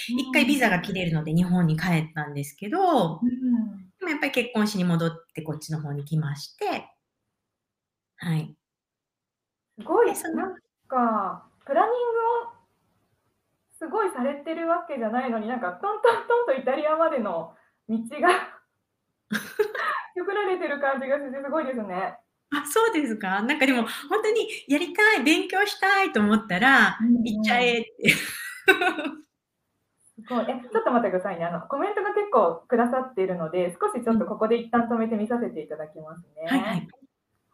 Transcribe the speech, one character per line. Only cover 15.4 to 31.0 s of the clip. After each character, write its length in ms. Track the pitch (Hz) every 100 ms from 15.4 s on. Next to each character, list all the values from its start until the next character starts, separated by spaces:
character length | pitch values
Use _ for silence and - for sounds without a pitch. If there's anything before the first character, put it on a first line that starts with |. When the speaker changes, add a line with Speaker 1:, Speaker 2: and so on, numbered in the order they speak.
Speaker 2:
に、 80 | 214
な 80 | 247
ん 40 |
か 120 | 180
ト 200 | 180 403
ン 80 | 427
ト 80 | 480
ン 200 | 440 - 480 480
ト 60 |
ン 20 |
と 60 | 262
イ 20 |
タ 120 | 254 285
リ 100 | 302
ア 80 |
ま 160 | 311 330
で 80 | 285
の 380 | 208 170 165 - _ _ -
道 100 | 220 226 294
が 80 | 349 359 - - _ _ _ _ _ _ -
<laughs> 60 | 214 - - 415 - - - - 370
作 180 | 359
ら 120 | 392 370
れ 100 | 359
て 120 | 311
る 100 | 285
感 220 | 277 262
じ 80 | 262
が 100 | 285
し 140 | 277
て 100 | 269
す 80 | 277
ご 100 | 311
い 20 |
で 100 | 285
す 80 | 247
ね。 340 | 202 180 190 - _ _ -
Speaker 1:
あ、 100 | 285 -
そ 220 | 440 453
う 0 |
で 120 | 349 269
す 80 | 220
か？ 260 | 190 190
な 140 | 226 302
ん 20 |
か 80 | 269
で 60 |
も、 160 | 254 220 - 285
本 140 | 403
当 80 | 427
に 160 | 453 370 - -
や 100 | 294
り 140 | 349
た 200 | - 427 415
い、 80 |
勉 240 | 254 339 370
強 180 | 381 403
し 140 | -
た 240 | 381 392
い 80 | 381
と 80 | 226
思 120 | 208
っ 120 | 214 214
た 140 | 180
ら、 380 | 247 262 202 -
Speaker 2:
う 40 |
ん、 120 | 226 240
う 20 |
ん。 60 |
Speaker 1:
行 160 | 220 214
っ 20 |
ち 80 | 214
ゃ 100 | 240
え 200 | 247 233
っ 40 |
て。 260 | 226 - 202
<laughs> 0 | - - - - - - - 359 320 294 - - _ _ _ _ _ _ _ _
Speaker 2:
す 80 | - -
ご 120 | 247
い。 20 | 220
え、 120 | - -
ち 60 | 440
ょ 40 |
っ 40 |
と 80 | 311
待 160 | 247